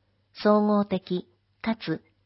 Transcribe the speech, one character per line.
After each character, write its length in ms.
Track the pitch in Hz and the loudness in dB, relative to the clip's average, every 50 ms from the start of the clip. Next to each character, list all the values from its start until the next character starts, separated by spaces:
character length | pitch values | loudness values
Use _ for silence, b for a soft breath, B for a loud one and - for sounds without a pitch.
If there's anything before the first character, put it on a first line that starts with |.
| _ _ _ _ _ _ - - - | _ _ _ _ _ _ -10 -2 2
総 200 | 208 214 208 208 | 2 4 4 2
合 200 | 208 208 202 202 | 2 2 0 0
的 460 | 208 190 180 - - 180 180 - _ _ _ _ _ _ _ | -2 -4 -6 -4 -4 -6 -6 -8 _ _ _ _ _ _ _
か 160 | - 226 226 | -6 -6 -6
つ 260 | - - 165 160 - _ _ _ _ _ | -6 -4 -6 -6 -6 _ _ _ _ _